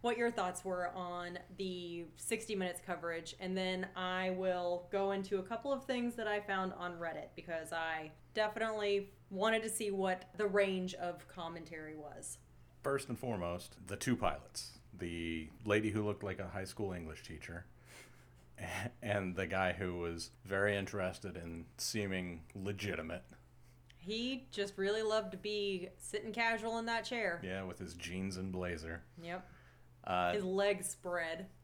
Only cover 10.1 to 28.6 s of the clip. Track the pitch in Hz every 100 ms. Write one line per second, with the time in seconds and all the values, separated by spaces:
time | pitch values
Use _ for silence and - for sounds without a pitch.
10.1 | 185 - - 208 202 196 190 185 - 175
11.1 | 170 - - 170 170 160 160 156 156 147
12.1 | - - - - - - - 139 139 -
13.1 | 117 127 107 87 90 - - 95 98 -
14.1 | 120 95 69 - - - - - 92 87
15.1 | 85 82 82 78 - 107 104 107 107 104
16.1 | 101 101 92 92 95 95 - 101 90 82
17.1 | 82 - 80 - 85 - - - - -
18.1 | - - - - - 87 90 101 - 107
19.1 | 104 95 90 90 95 92 87 92 87 85
20.1 | 85 - - 95 98 101 101 95 104 92
21.1 | 95 95 87 85 82 85 - - 110 101
22.1 | 95 90 82 80 101 95 95 104 80 80
23.1 | 87 - - - - - - - - 175
24.1 | 220 247 262 262 214 202 196 196 220 220
25.1 | 220 196 190 208 208 202 185 180 - -
26.1 | 214 220 214 226 226 226 226 226 233 214
27.1 | 240 202 170 92 95 92 85 92 87 85
28.1 | 92 95 92 95 92